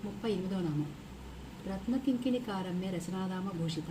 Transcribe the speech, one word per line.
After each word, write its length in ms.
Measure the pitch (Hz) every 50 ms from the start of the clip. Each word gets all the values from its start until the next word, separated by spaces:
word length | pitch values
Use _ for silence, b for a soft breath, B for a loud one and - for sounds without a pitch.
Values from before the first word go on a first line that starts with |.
| -
ముప్పై 280 | 208 196 - - 226 208
ఎనిమిదవ 280 | 180 185 190 190 190
నామం. 320 | 175 160 147 147 147 - - - - - - - - - - - - - - - -
రత్నకింకిణి 720 | 190 190 190 - - 247 269 - 285 254 240 - 262 247 247
కారమ్య 520 | 240 220 202 190 185 185 180 180 185 190
రచనాదామ 600 | 185 170 165 - 180 185 190 185 185 185 185 196
భూషిత. 400 | 190 165 165 160 160 160 151 160